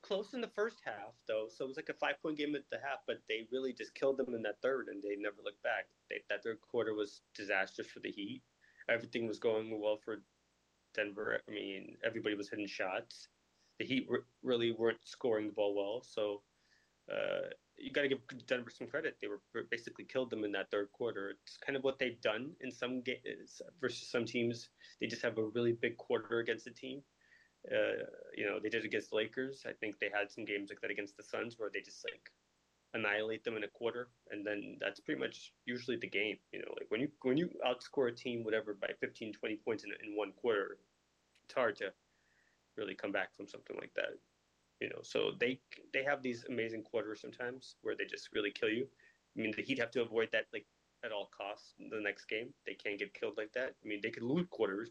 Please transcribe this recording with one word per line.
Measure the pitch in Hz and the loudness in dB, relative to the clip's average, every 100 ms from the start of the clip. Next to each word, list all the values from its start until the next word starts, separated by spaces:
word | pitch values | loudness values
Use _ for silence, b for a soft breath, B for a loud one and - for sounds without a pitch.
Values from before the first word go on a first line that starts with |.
close | - 196 214 | -2 -2 -2
in | 254 | -4
the | 226 | -2
first | - 220 - | 0 0 -2
half, | - 104 107 - - | -6 -6 -8 -8 -2
though, | 110 110 | 0 -2
so | - | -4
it | 131 | -4
was, | 139 | -4
like, | 156 | -6
a | |
five-point | 147 143 143 160 151 | 0 0 2 -2 0
game | 147 | 0
at | 143 - | 0 -2
the | 113 | -4
half, | 139 131 - | -2 -2 -2
but | 113 - | -4 -2
they | 110 113 | -2 0
really | 131 131 | 0 0
just | 117 107 | -2 -8
killed | - 139 135 | 2 4 4
them | 123 | 2
in | 117 | 0
that | 107 104 | 0 2
third, | 127 135 104 | 2 2 0
and | 98 | -4
they | 101 101 | -2 0
never | 104 101 | 0 -2
looked | 104 - | -6 -2
back. | 120 107 - _ - | 0 0 -2 _ -8
They, | 101 - | -6 -2
that | 101 | -2
third | 117 110 | -2 -6
quarter | - 120 110 | -2 0 2
was | 107 104 - - | 0 -2 -6 -14
disastrous | - 98 95 95 - - | -6 2 4 2 -2 -8
for | - | -6
the | - | -6
Heat. | 101 101 127 - _ B B - | -4 -6 -8 -14 _ B B 0
Everything | 117 110 120 117 | 0 0 -2 0
was | 101 | 2
going | 120 110 110 110 | 4 4 2 0
well | 107 107 | 2 2
for | - 107 - _ _ _ _ _ _ | -2 -8 -10 _ _ _ _ _ _
Denver. | - 104 101 107 113 - | -2 -2 0 0 0 -2
I | |
mean, | 104 98 95 98 - | -4 -4 -4 -8 -2
everybody | 113 110 107 | -2 2 0
was | 101 101 | 0 -2
hitting | 104 98 | -4 -4
shots. | - 95 101 117 - - _ _ b b - | -2 -2 -2 -4 -12 -18 _ _ b b -6
The | 113 | 0
Heat | 131 - | 0 2
re-, | 120 - _ | 0 0 _
really | 127 120 117 | 2 4 4
weren't | 113 113 110 - | 4 4 2 -4
scoring | - 123 107 107 | -2 2 4 2
the | |
ball | 104 101 | 2 4
well, | 101 101 120 | 4 0 -2
so, | - - 104 101 - b b b b _ - | -4 0 0 0 -8 b b b b _ -4
uh, | 50 50 50 - - _ - | 0 2 2 0 -6 _ -12
you | 139 | -2
gotta | 143 139 | 2 4
give | 131 - 127 120 | 2 -2 -12 -2
Denver | 123 117 | -2 -2
some | - 120 | -8 -4
credit. | 143 147 - | -2 -2 -2
They | 107 | -6
were | 101 - | -6 -6
b-, | 151 127 | -6 -4
basically | 117 - - | -4 -4 -12
killed | 95 131 123 | -2 0 0
them | 110 | 0
in | 104 | 0
that | 98 95 | 0 0
third | 104 101 | 0 0
quarter. | - 120 101 98 | -2 -2 -2 -6
It's | 101 - - | -8 -14 -10
kind | - 139 | -4 2
of | |
what | 135 131 | 2 4
they've | 127 117 | 0 2
done | 113 107 139 175 | 2 2 -2 -6
in | 127 | -8
some | 120 123 127 | -4 -2 0
ga-, | 120 123 - - - - - - | -2 -4 -6 -10 -10 -14 -14 -2
versus | 123 - - | -2 -2 0
some | 123 113 | 0 2
teams. | 123 120 117 - B B - | 2 2 0 -8 B B -4
They | 120 | -4
just | - | 0
have | 120 110 | 0 2
a | |
really | 110 117 120 | 2 4 4
big | 117 123 120 | 4 0 0
quarter | - 113 110 117 | 2 0 4 2
against | 117 110 123 | 2 0 -4
the | |
team. | 117 131 135 - b b b b _ - | -10 -8 -8 -12 b b b b _ 2
Uh, | 107 104 107 104 - - | 4 4 2 -4 -10 -8
you | - 104 | -2 0
know, | 98 | 2
they | 107 | 2
did | 113 | 0
it | 107 | 2
against | 110 - | 0 2
the | 107 | 2
Lakers. | 110 - 131 135 113 | 2 0 -2 -4 -8
I | |
think | - 107 101 | -4 -4 0
they | 104 | 0
had | 104 101 | 2 0
some | - 107 | -4 -2
games | 101 101 | -2 -2
like | 101 | -4
that | 101 | -4
against | 101 101 - | -2 -4 -8
the | |
Suns | - 110 113 117 | -6 -4 -2 -4
where | 104 | -4
they | 101 | -4
just, | - - - | -6 -8 -8
like, | - - - _ _ _ _ _ | -8 -14 -20 _ _ _ _ _
annihilate | 117 107 104 110 110 | 0 2 2 2 0
them | 120 110 | -2 -2
in | |
a | 101 | -4
quarter, | - 117 120 123 _ - | -2 0 0 -6 _ -8
and | 107 104 | -4 -2
then | 104 104 104 | -2 -4 -2
that's | 104 - | -2 -2
pretty | - 131 | -4 -2
much | 123 - - - - | -2 -4 -14 -8 -4
usually | 120 120 120 | -2 0 0
the | 95 | 0
game. | 98 107 92 _ | 0 0 -2 _
You | 98 | -8
know, | - - | -6 -6
like, | - | -2
when | 110 | 0
you, | 147 - | 0 0
when | 127 139 | 4 4
you | 180 - 123 | 4 2 2
outscore | 123 - - 123 | 0 0 4 4
a | |
team, | 117 127 120 | 2 -2 -2
whatever, | 110 107 107 | 2 2 0
by | 98 101 - | -2 -2 0
fifteen, | 123 - 110 | -4 -4 -8
twenty | 104 113 107 | -4 -4 0
points | - 107 | 0 0
in, | 101 - 110 | -2 -6 -2
in | 104 | 0
one | 98 | 0
quarter, | - 120 104 98 - _ _ _ _ _ _ | 2 4 4 4 -4 _ _ _ _ _ _
it's | - | -2
hard | - 117 101 | 4 4 4
to | 98 - _ b b b b b _ - | -4 -6 _ b b b b b _ -6
really | 101 | -4
come | 95 101 | -2 0
back | 98 90 | 0 0
from | - 101 | -6 -12
something | - - - | -12 -8 -8
like | - | -4
that. | - - - _ _ _ _ _ _ | -2 -2 -4 _ _ _ _ _ _
You | 104 | -4
know, | - | -4
so | - - 101 95 | 0 2 2 4
they, | 120 131 _ - - | 2 2 _ -18 -4
they | 135 | 0
have | 135 143 | 2 2
these | 127 117 127 | 0 -2 -2
amazing | 120 113 113 | 0 0 -2
quarters | 107 113 104 107 | -2 -2 -2 -6
sometimes | 123 120 123 131 - - | -8 -6 -6 -6 -12 -6
where | 110 | -2
they | 107 98 | 0 -2
just | - - | -4 -2
really | 113 104 | 0 0
kill | - 113 | 2 2
you. | 113 135 b b b _ - | 4 0 b b b _ -2
I | |
mean, | 110 | 0
the | 107 | 0
Heat | 127 127 | 0 2
have | 117 | 2
to | 123 | 2
avoid | 113 113 110 | 2 2 4
that, | 110 - | 2 0
like, | 110 - _ _ _ | -6 -10 _ _ _
at | 117 | -4
all | 104 95 - | -4 -4 -6
costs | 101 104 - - | -6 -6 -12 -16
in | 98 | -6
the | 110 | 0
next | 101 101 | 0 0
game. | - 107 123 - | -2 -2 -2 -8
They | - | -8
can't | 101 107 101 | -4 -2 -2
get | 98 | -2
killed | - 113 104 | -2 -2 -2
like | 107 | -2
that. | 123 135 - | -2 -2 -4
I | 110 | -4
mean, | 104 | -2
they | 110 | -2
could | 113 | -2
lose | 120 165 180 | 2 2 2
quarters, | - 104 98 117 | 2 2 2 -2